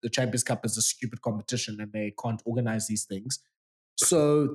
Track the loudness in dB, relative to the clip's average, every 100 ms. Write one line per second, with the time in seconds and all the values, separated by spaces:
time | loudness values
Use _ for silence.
0 | -2 0 2 0 0 -2 -2 0 0 0
1 | -6 -4 -4 -4 -4 -4 -4 -6 -6 -4
2 | -6 -4 -4 -4 -2 0 0 0 -2 -4
3 | -4 -6 -6 -8 _ _ _ _ _ 0
4 | 4 6 6 6 4